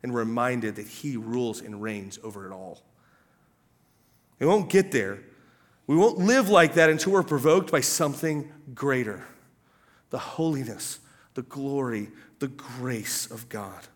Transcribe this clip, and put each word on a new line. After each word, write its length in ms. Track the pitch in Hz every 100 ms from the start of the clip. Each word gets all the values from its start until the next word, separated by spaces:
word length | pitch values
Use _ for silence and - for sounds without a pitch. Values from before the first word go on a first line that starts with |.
and 100 | 127
we're 80 | 120
reminded 560 | 113 117 123 123 110 107
that 100 | 104
he 280 | - 147 120
rules 440 | 113 123 120 107
and 200 | - 101
reigns 380 | 110 104 98 -
over 220 | 110 101 95
it 60 |
all. 300 | 95 95 - _ _ _ _ _ _ _ _ _ _ _ _ _ _ _ _
We 80 | 147
won't 220 | 202 170
get 220 | 190 190
there. 300 | 131 98 101 - _ _ _ _ _ -
We 100 | 156
won't 220 | 220 190
live 300 | 185 254 202
like 260 | 196 160
that 160 | 165 160
until 220 | 156 190
we're 100 | 196
provoked 480 | - 147 147 175 185
by 100 | 143
something 720 | 127 - 151 139 160 151 151 - -
greater, 500 | 120 139 131 110 92 - - _ _ _ _ _ _ _
the 80 | 127
holiness, 800 | - - 160 143 127 98 - - _ _ _
the 80 | -
glory, 680 | 123 139 139 139 127 110 104 - - _
the 80 | 139
grace 840 | 139 - 123 127 120 101 - -
of 180 | 113 120
God. 380 | 110 98 90 -